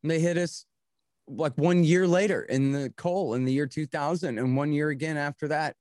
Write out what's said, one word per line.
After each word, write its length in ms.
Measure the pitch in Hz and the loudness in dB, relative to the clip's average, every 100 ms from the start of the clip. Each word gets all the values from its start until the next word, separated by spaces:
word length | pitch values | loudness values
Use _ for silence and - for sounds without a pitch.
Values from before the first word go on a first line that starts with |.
And 80 | 151 | 0
they 100 | 160 | 2
hit 160 | 170 170 | 2 2
us, 300 | 175 - - _ _ _ _ _ - | -2 -6 -18 _ _ _ _ _ -16
like, 300 | 104 156 135 | -4 -4 2
one 280 | 160 180 | 4 6
year 220 | 160 175 185 | 6 4 4
later 360 | 180 208 185 | 4 2 -2
in 300 | - 131 135 | -2 0 2
the 200 | 139 135 - | 0 -4 -6
coal 340 | 175 180 160 | -4 -2 -2
in 140 | 120 127 | -2 0
the 60 | |
year 120 | 135 147 | 0 -2
two 200 | 156 151 | -6 -6
thousand, 520 | 156 143 175 170 113 | -4 -2 -2 -4 -2
and 160 | 127 | 0
one 200 | 131 147 | 0 0
year 160 | 147 151 | 0 0
again 260 | 139 156 151 | -2 -4 -4
after 320 | 143 139 151 | -4 -6 -4
that 280 | 151 151 - | -2 -2 -6